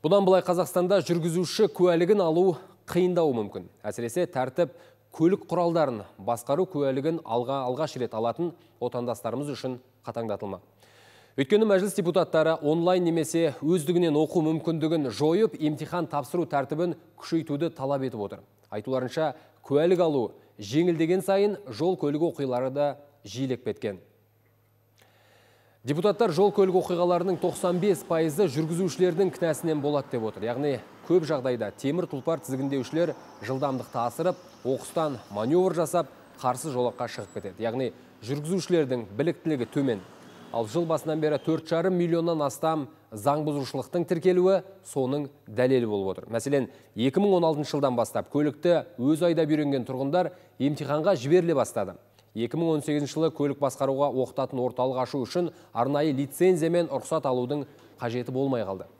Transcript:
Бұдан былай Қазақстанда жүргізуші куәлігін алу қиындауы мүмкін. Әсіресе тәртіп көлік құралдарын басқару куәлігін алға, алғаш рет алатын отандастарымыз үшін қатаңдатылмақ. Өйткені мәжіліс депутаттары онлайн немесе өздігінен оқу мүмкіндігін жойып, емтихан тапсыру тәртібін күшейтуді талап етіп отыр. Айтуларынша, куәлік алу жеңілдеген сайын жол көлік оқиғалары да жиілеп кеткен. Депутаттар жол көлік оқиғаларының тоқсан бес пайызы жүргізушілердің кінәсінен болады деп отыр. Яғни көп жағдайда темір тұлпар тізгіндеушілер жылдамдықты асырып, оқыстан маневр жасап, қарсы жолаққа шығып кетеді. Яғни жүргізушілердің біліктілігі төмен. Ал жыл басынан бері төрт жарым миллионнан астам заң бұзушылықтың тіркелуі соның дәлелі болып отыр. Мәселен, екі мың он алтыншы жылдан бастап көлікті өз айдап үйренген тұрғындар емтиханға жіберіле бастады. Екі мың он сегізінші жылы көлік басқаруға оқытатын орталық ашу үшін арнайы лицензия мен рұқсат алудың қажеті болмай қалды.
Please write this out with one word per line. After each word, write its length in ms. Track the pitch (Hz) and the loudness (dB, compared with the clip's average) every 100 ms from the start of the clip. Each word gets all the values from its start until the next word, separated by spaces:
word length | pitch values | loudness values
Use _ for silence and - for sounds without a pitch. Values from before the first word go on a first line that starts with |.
Бұдан 220 | 156 202 196 | 4 4 6
былай 140 | 185 | 4
Қазақстанда 540 | 180 175 160 185 175 196 | 4 0 0 0 2 2
жүргізуші 680 | 156 170 165 165 170 - 208 | 2 -2 0 -2 -2 2 0
куәлігін 480 | - 180 165 175 208 | 4 4 4 4 4
алу 380 | 170 160 190 151 - - - | 4 4 2 0 -8 -20 -4
қиындауы 400 | 175 180 175 160 120 | 0 2 4 2 0
мүмкін. 320 | 101 113 87 _ 107 | -4 -8 -14 _ -10
Әсіресе 380 | 104 117 180 175 | -6 -4 -2 -2
тәртіп 460 | 131 131 - 165 - - _ _ - | -2 -4 0 -2 -2 -20 _ _ 2
көлік 300 | 165 196 - | 2 2 -2
құралдарын 540 | 165 170 165 147 113 98 - | 0 2 2 2 0 -10 -10
басқару 460 | 101 117 - 143 185 | -4 -4 -2 -2 0
куәлігін 540 | 143 139 135 143 165 | 0 0 0 -2 -4
алға, 380 | - 117 123 139 127 | -2 -2 -2 -4 -4
алғаш 260 | 127 151 131 | -4 -4 -4
рет 100 | 117 | -6
алатын 400 | 110 117 117 170 - _ _ | -2 -2 -2 -6 -6 _ _
отандастарымыз 680 | 120 123 120 113 113 120 143 | -6 -4 -6 -6 -6 -6 -6
үшін 240 | 135 131 123 _ _ | -6 -8 -8 _ _
қатаңдатылмақ. 560 | - 117 113 101 104 92 _ _ _ _ - - _ - | -10 -8 -6 -6 -6 -10 _ _ _ _ -20 -20 _ -6
Өйткені 300 | 143 208 220 | 2 4 4
мәжіліс 240 | 190 202 196 | 4 2 0
депутаттары 640 | 175 175 160 160 156 160 | 0 2 2 2 2 2
онлайн 480 | 147 165 170 185 175 | 0 2 2 2 2
немесе 460 | 165 160 165 165 131 | 0 0 0 0 0
өздігінен 560 | 147 180 143 175 170 147 | 0 0 2 2 4 2
оқу 240 | 156 180 | 2 2
мүмкіндігін 640 | 156 160 151 160 156 165 135 | 0 0 -2 -2 0 0 -2
жойып, 480 | 104 151 175 220 - | 0 2 4 2 0
емтихан 560 | 151 151 151 175 165 | -2 -2 -4 -4 -4
тапсыру 320 | 147 123 180 165 | -4 -4 -4 0
тәртібін 460 | 143 131 151 175 156 - - | -2 -2 -2 -4 -4 -12 -20
күшейтуді 560 | - 165 - 143 165 | -4 -4 -2 -4 -4
талап 320 | - 135 139 | -4 -4 -2
етіп 240 | 131 113 101 | -4 -6 -8
отыр. 160 | 98 - _ _ 107 | -10 -20 _ _ -10
Айтуларынша, 640 | 107 131 127 - 156 - - _ | -4 -4 -2 -2 -4 -4 -18 _
куәлік 400 | - 139 165 180 | 0 2 4 4
алу 300 | 170 143 107 - _ - | 4 2 -2 -6 _ -18
жеңілдеген 640 | 101 135 175 165 160 185 | -2 2 2 2 2 0
сайын 380 | 185 196 208 196 - | 2 2 2 0 -10
жол 240 | 104 165 185 | -2 -2 0
көлік 320 | 147 147 165 | 0 0 0
оқиғалары 420 | - 139 123 131 135 | 0 -2 -2 -2 0
да 220 | 147 135 - _ | -2 -2 -14 _
жиілеп 400 | 104 107 135 123 - | -14 -6 -4 -2 -4
кеткен. 320 | 104 110 95 _ _ _ _ _ _ _ _ _ _ _ _ _ _ _ _ _ _ | -6 -6 -8 _ _ _ _ _ _ _ _ _ _ _ _ _ _ _ _ _ _
Депутаттар 480 | 117 147 208 196 226 | -4 0 0 2 0
жол 220 | 160 202 202 | 4 2 4
көлік 220 | 190 180 | 4 4
оқиғаларының 560 | 175 175 175 175 175 180 | 0 0 2 2 0 -2
тоқсан 340 | 175 151 175 180 | -2 -2 0 0
бес 300 | 202 160 - | 2 0 0
пайызы 380 | 165 160 151 190 | 0 0 2 0
жүргізушілердің 840 | 131 160 165 185 - 180 165 190 - | 0 -4 -2 -2 2 2 4 0 0
кінәсінен 460 | 165 151 165 156 | -2 0 -2 0
болады 300 | 143 147 131 | 0 -2 -2
деп 100 | 123 110 | -4 -4
отыр. 160 | 101 107 | -4 -6
Яғни 300 | 120 147 127 - - - | -2 -2 -2 -6 -20 2
көп 160 | 175 156 | 2 4
жағдайда 460 | 151 127 123 104 - | -2 0 -2 -4 -4
темір 300 | 135 165 175 | -2 -2 -2
тұлпар 320 | 139 123 165 | -4 -4 -4
тізгіндеушілер 720 | - 135 139 139 120 156 170 139 - - | -4 -4 -2 -2 -2 -2 -2 -4 -12 -16
жылдамдықты 560 | 104 131 143 131 120 131 | -6 -4 -2 -4 -6 -4
асырып, 400 | 120 - 170 175 - - | -4 -2 -4 -4 -10 -8
оқыстан 540 | - 131 - - 156 123 - 101 | -4 -4 -4 -4 -2 -4 -8 -4
маневр 400 | 113 170 185 165 | 2 2 2 0
жасап, 320 | 156 175 156 - - - | 0 0 -2 -8 -20 -6
қарсы 320 | 131 127 160 | -4 -2 -4
жолаққа 380 | 127 123 - 120 | -2 -2 -2 -8
шығып 220 | - 104 110 | -8 -10 -10
кетеді. 300 | 98 92 113 | -12 -4 -4
Яғни 240 | 120 127 - - - | -2 -4 -4 -20 -18
жүргізушілердің 800 | 107 143 151 185 - 170 143 123 104 | -6 -6 -2 -2 2 2 2 0 -4
біліктілігі 560 | 101 156 - 160 147 113 151 | -2 -2 0 -2 -2 0 0
төмен. 240 | 135 104 90 - - - - 113 | 0 0 -4 -20 -20 -20 -8 -4
Ал 160 | 110 | -2
жыл 160 | 147 170 | -2 0
басынан 320 | 156 160 156 | 0 0 0
бері 220 | 151 147 | 0 0
төрт 240 | - 160 160 | 0 -2 0
жарым 320 | 165 175 180 | 0 2 2
миллионнан 460 | 175 170 170 165 143 | 2 2 2 0 -2
астам 400 | - - 160 135 - _ | 0 -2 0 -4 -12 _
заң 320 | 107 104 147 | -2 0 2
бұзушылықтың 640 | 151 143 131 131 123 180 170 | 0 -4 -4 -6 -4 -4 0
тіркелуі 540 | 170 180 180 185 190 - - - | 2 4 4 4 4 0 -20 -8
соның 400 | - 127 143 139 - - | -2 0 -2 -6 -12 -10
дәлелі 400 | 107 127 131 117 | 0 4 4 2
болып 220 | 104 95 92 | 0 -2 -6
отыр. 160 | - | -4
Мәселен, 400 | 117 139 143 120 - - - | -4 0 0 0 -8 -16 0
екі 240 | 127 - | 2 4
мың 220 | 202 185 | 4 4
он 80 | 165 | 2
алтыншы 240 | 151 143 151 | 0 -2 0
жылдан 240 | 139 120 | 0 2
бастап 320 | 110 110 98 | 0 -2 -2
көлікті 540 | 143 147 - 175 165 - - | 0 0 0 2 2 0 -2
өз 320 | 127 156 175 | 0 2 2
айдап 240 | 165 156 | 2 2
үйренген 320 | 151 143 139 | 2 2 -2
тұрғындар 480 | 117 131 139 175 170 - - _ | -2 -4 0 0 0 -6 -20 _
емтиханға 560 | 135 147 135 147 160 175 | -2 0 -2 0 2 0
жіберіле 400 | 127 180 170 147 | 4 4 4 2
бастады. 400 | 110 - 95 87 _ _ _ | 0 -2 -6 -8 _ _ _
Екі 240 | 107 117 156 | -6 -4 0
мың 140 | 165 | 0
он 80 | 156 | 0
сегізінші 320 | 139 147 143 | 0 -2 -2
жылы 140 | - 160 | -2 -2
көлік 300 | - 143 139 | 0 -2 0
басқаруға 460 | 139 - 135 135 143 | -2 -2 -2 0 0
оқытатын 480 | 127 127 - 135 131 | 0 -4 -4 -4 -2
орталық 460 | 123 120 127 127 | -4 -2 -2 0
ашу 160 | 123 143 | -4 -4
үшін 300 | 120 175 175 - - | -4 -2 -4 -6 -12
арнайы 460 | 113 123 143 156 135 | -2 0 2 0 0
лицензия 540 | 139 - 180 180 165 | -4 2 4 4 2
мен 140 | 175 165 | 2 0
рұқсат 380 | 139 - 156 139 | -4 -2 -2 0
алудың 380 | 127 123 147 135 - - - | 0 -2 -4 -6 -14 -20 -8
қажеті 320 | 123 120 120 | -6 -4 -4
болмай 320 | 131 139 127 98 | -2 0 -2 -4
қалды. 220 | 95 - _ | -6 -10 _